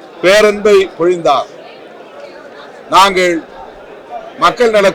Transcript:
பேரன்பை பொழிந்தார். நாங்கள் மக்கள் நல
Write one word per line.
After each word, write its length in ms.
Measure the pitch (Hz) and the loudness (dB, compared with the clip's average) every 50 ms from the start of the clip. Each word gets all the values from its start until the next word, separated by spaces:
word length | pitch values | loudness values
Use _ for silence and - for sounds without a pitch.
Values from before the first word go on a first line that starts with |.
| - - - - | -20 -20 -8 -2
பேரன்பை 520 | - 180 202 214 214 208 208 208 196 208 202 190 190 175 - - | 2 2 4 4 4 2 0 0 2 2 4 2 2 0 -4 -4
பொழிந்தார். 500 | 165 180 185 170 151 151 139 120 101 - - - - - - - - - - - - - - - - - - - - - - - - - - - - - 151 | -2 -2 -2 0 0 0 0 0 -2 -6 -12 -20 -20 -20 -20 -20 -20 -20 -20 -20 -20 -20 -20 -20 -20 -20 -20 -20 -20 -20 -20 -20 -20 -20 -20 -20 -8 -2 2
நாங்கள் 400 | 180 196 196 185 185 180 175 170 156 - - - - - - - - - - - - - - - - - - - - 220 | 2 2 2 2 0 -2 -2 -2 -4 -8 -12 -18 -20 -20 -20 -20 -20 -20 -20 -20 -20 -18 -16 -16 -16 -16 -16 -6 -2 -2
மக்கள் 300 | 175 - - 240 226 214 | -2 0 0 0 0 2
நல 100 | 208 196 190 | 2 2 0